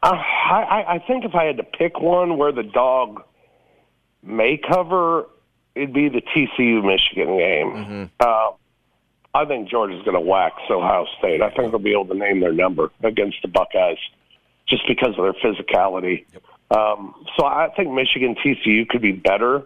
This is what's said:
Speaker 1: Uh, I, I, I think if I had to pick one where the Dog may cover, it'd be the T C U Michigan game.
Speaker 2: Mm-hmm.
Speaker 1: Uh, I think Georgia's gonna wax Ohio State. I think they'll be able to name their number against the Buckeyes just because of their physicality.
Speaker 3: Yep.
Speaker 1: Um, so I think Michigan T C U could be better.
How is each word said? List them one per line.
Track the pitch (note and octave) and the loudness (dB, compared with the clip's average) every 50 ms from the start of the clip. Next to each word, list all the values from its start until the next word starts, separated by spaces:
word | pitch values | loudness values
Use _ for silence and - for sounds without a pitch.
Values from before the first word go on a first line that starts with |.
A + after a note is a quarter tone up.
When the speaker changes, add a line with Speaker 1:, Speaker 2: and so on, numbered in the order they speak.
| - | 4
Speaker 1:
Uh, | E3+ F#3 | 4 2
I, | E3+ - - - - - - F3 G3+ A3 | 2 -2 -4 -2 -2 0 2 2 0 2
I, | - F#3+ G#3 G3 - F3 | 0 0 -2 0 -2 -4
I | E3+ - | -4 -2
think | - B3+ C4 A3+ | -4 -4 -4 -4
if | A3+ D#3+ | -2 0
I | F3+ D#3+ | 0 0
had | D#3 C#3+ A#2+ | 0 -2 -4
to | G#2 | -6
pick | - - - E3+ E3+ E3+ - | -10 -4 -2 -2 -2 -2 -2
one | - E3 F3 F3+ F3+ F3 E3+ D3 | 0 2 2 2 2 2 0 2
where | C#3+ D3 C#3+ | 2 0 0
the | B2 A2+ | -2 -6
Dog | G#2+ G2 B2+ B2 C3 B2+ C3 B2+ A#2 G#2 G2+ - _ _ _ _ _ _ _ _ _ _ _ _ _ _ _ _ _ _ _ _ | -2 0 2 2 4 2 2 0 -2 -6 -16 -20 _ _ _ _ _ _ _ _ _ _ _ _ _ _ _ _ _ _ _ _
may | - G#2+ A2+ A2 A#2 D3 D3+ | -10 -2 0 2 2 2 0
cover, | - - - F#3 F3+ E3 F3+ F#3 F3 E3 E3 D#3+ - - _ _ _ _ _ _ _ _ _ | 0 0 0 0 0 0 0 0 2 2 2 0 -2 -6 _ _ _ _ _ _ _ _ _
it'd | C3 C#3 C#3 B2+ | -8 -6 -2 0
be | C#3 D3 D3 | 0 0 2
the | C3 A#2+ - - - | 0 -2 -4 -2 -2
T | D#3 D3 A2+ - | 0 0 -2 0
C | - B2+ | 0 2
U | A#2+ A2+ A2+ G2+ | 2 2 2 2
Michigan | G2 F#2+ F#2+ - - - F#2+ F#2 D#2 F#2 F#2 | 2 2 2 2 0 0 -2 -2 0 2 2
game. | E2+ F#2 F#2 D2+ D2+ - | 2 2 2 0 -2 -2
Speaker 2:
Mm-hmm. | - G#2+ G#2+ G2+ G#2 G2+ G2 F2+ _ _ | -4 -8 -10 -10 -10 -10 -12 -12 _ _
Speaker 1:
Uh, | A#2+ A#2+ A2+ A2 A2 G#2+ - _ _ _ _ _ _ _ _ _ _ _ _ _ _ _ _ | 2 2 4 2 0 0 -4 _ _ _ _ _ _ _ _ _ _ _ _ _ _ _ _
I | C#3+ D3+ | -2 0
think | D3 D3 B2 G#2+ F#2 | 0 -2 -6 -6 -4
Georgia's | A#2+ A#2+ A2 G2+ F#2 E2+ F#2+ | -2 -2 -2 -2 -4 -6 -4
gonna | G#2+ F#2+ F2+ | 0 0 0
wax | D#2+ F2 F#2+ F#2+ F2+ E2 - - - - | 2 2 2 2 2 0 -2 -6 -4 -2
Ohio | A#2 F#2 F2+ F#2+ G2+ F#2 - - - - | -2 0 2 2 2 2 0 -4 -6 -4
State. | - - G2 F#2 G#2 | -2 0 2 2 0
I | G#2+ | 0
think | - - B2 A2+ A2 | 0 -2 -2 0 -2
they'll | G#2+ | -2
be | G2 G#2 G#2 | 0 2 0
able | G2+ G2 | 0 0
to | F2+ F#2+ | -2 -4
name | G2 G#2 G2+ G2+ F#2+ | -2 0 0 2 2
their | F2+ F2 E2 | 2 2 2
number | E2 F2+ F#2 F#2 D#2+ D#2 D#2 _ _ - | 2 2 0 2 0 -2 -2 _ _ -4
against | A2+ - - G#2 G2+ - - - | -2 0 0 -2 -2 -4 -8 -10
the | F#2 | -2
Buckeyes | E2+ F#2 F#2 - - G#2 F#2 F2 E2 - - - _ _ _ _ _ _ _ _ _ _ _ - | 0 0 0 0 0 0 0 0 0 -4 -8 -16 _ _ _ _ _ _ _ _ _ _ _ -2
just | - B2 - | -2 -2 0
because | - B2 - - B2+ G#2 F#2+ | -2 -2 0 0 0 0 2
of | F2+ | 0
their | F#2+ F#2 | 0 0
physicality. | - - A#2 G#2 F#2 G2 - - G2+ F#2+ G2 F#2 F#2 F2+ F#2 F#2 F2 - _ _ | 0 0 -2 -2 -2 -6 -2 0 2 2 2 0 -2 -2 -2 -2 -4 -6 _ _
Speaker 3:
Yep. | F#2 _ _ - _ _ _ A#2 G#2+ | -20 _ _ -20 _ _ _ 0 2
Speaker 1:
Um, | G#2+ G#2+ G#2 G2+ G2 G2 - - - - - | 2 2 0 -2 -6 -16 -18 -18 -16 -10 -2
so | - D#3 | 0 0
I | C#3 C#3 C#3+ E3 D#3 - | 0 2 0 0 -2 0
think | - G3 D#3 C3 | -2 -4 -2 0
Michigan | C3+ C3+ A#2+ - C#3+ B2+ B2 A2+ - | -2 0 0 0 0 0 -2 -2 -2
T | - C#3+ C3+ - - | -2 -2 -2 0 0
C | A2 | 2
U | G#2+ G#2+ A#2 | 2 2 2
could | A2+ - B2 A2+ | 0 -2 0 0
be | G#2 F#2+ | 0 -2
better. | F#2 - F#2 G2 G2+ A2+ A#2+ C3 C#3 C#3 | 2 2 2 2 2 2 0 0 0 -4